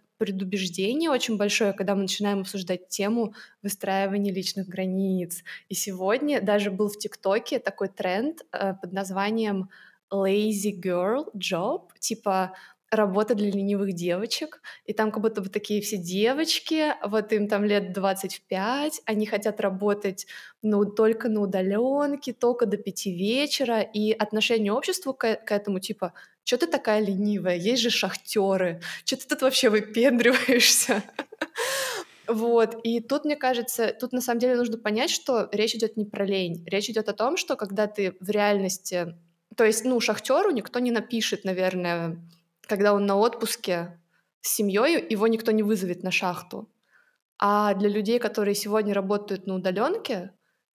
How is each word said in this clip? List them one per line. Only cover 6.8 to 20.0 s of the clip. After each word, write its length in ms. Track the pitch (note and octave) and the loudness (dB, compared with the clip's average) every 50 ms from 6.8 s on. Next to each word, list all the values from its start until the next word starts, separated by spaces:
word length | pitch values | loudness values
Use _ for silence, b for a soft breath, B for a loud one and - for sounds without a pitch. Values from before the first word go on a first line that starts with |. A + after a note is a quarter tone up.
| G#3+ | -2
в 100 | G3+ G#3 | -2 -2
ТикТоке 600 | - - G#3 - - - F#3+ G3 A#3 - - D4 A#3 | -6 -10 -10 -10 -4 0 0 0 0 0 -2 -4 -2
такой 300 | - G3+ G3 - G3 F#3+ | -2 -4 -4 -2 -6 -6
тренд, 560 | G3 - G3+ F#3 F3+ G3+ B3 D4+ E4 - - - - | -4 -4 -2 -2 0 0 -2 -4 -6 -8 -14 -8 -6
э, 200 | - G3 G3 F#3+ G3 | -2 -2 -2 -4 -6
под 120 | - F3 F#3+ | -10 -8 -6
названием 760 | G3 G3 F#3 F#3 G3 G3 G#3+ A3 A3+ A3 G#3+ G3 F#3+ F#3 F#3+ B B B B B B B - | -6 -6 -4 -2 -2 -2 0 0 0 0 0 0 -2 -4 -6 B B B B B B B -6
«Lazy 640 | G3 G3 F#3+ F#3+ G3 G#3 G#3+ A3 G#3+ G3 F#3+ G#3 G3 F3+ | -2 0 2 2 2 2 2 2 0 0 -2 -2 -4 -2
girl 460 | E3+ F#3 F3 F3 F3+ G3+ A#3 C#4 D#4+ - - | -2 -2 0 0 2 2 0 0 -2 -6 -8
job». 540 | G3 - - F#3+ E3 F#3 A#3 D#4+ F#4+ - _ - - | -8 -4 -2 -2 -2 0 -2 -2 -4 -6 _ -16 -8
Типа 540 | - - A3 A3 - G#3 F#3+ F#3+ F#3 F#3 F#3 B B B B B _ - A3 | -6 -6 -6 -2 -2 0 0 0 0 -2 -6 B B B B B _ -2 2
работа 400 | G#3+ G#3+ G3 F#3 G3+ G#3+ G#3 A#3+ | 2 2 4 4 2 2 2 2
для 140 | G3+ G#3 G3+ | 2 2 0
ленивых 420 | F#3+ G3+ G3 G3+ G3+ G3 G3+ G3 F#3 | 0 0 0 0 0 0 0 -2 -4
девочек. 680 | E3+ E3+ F3 F3 F#3 G#3+ - - - D#4 D4+ - - B B B B B | -2 -2 -2 -2 -2 -2 -4 -4 -6 -6 -8 -12 -16 B B B B B
И 80 | - G#3+ | -8 -2
там 180 | A3+ A3 G#3+ | 0 0 0
как 100 | G#3 A3 | 0 0
будто 200 | G#3 A3 A3 G#3 | 0 0 0 -2
бы 80 | F#3 G3 | -6 -4
такие 320 | - G#3 G#3 - G#3 G#3 | -6 -6 -4 -2 -2 -2
все 160 | G#3 - G#3+ | -2 -2 -4
девочки, 960 | F#3+ E3+ E3+ F#3 G3 G#3+ A#3 C4+ D4 D#4+ D#4+ - - - - D#4+ D#4 D4+ D4+ - - - | -6 -4 -4 0 2 2 2 2 2 0 0 -2 -2 -2 -2 0 2 2 0 0 -2 -4
вот 300 | G#3 G#3+ A3 G#3 G#3+ A3+ | -2 0 0 0 2 0
им 140 | G#3 G#3 | 0 2
там 160 | G#3 A3 G3 G#3 | 2 2 2 2
лет 280 | G#3 G#3 G3+ F#3 F3+ F3+ | 2 2 2 0 -2 -4
двадцать 480 | G3 F#3 G3 F#3+ F#3+ - F3+ - - _ | 0 0 0 0 0 -4 -8 -8 -8 _
пять, 540 | - - F#3 F#3+ A3 B3+ C#4+ D4 D#4 - - - | -6 -4 -2 -2 -2 -2 -2 -2 -4 -4 -6 -4
они 200 | - G#3+ G#3 G#3+ | -2 0 0 0
хотят 340 | G#3 A3 G3+ G#3 A3 G#3 - | 0 -2 -2 0 -2 -2 0
работать, 680 | - G3 F#3+ F#3 G3+ G#3 G3+ G#3 | -2 -2 -2 0 0 0 0 0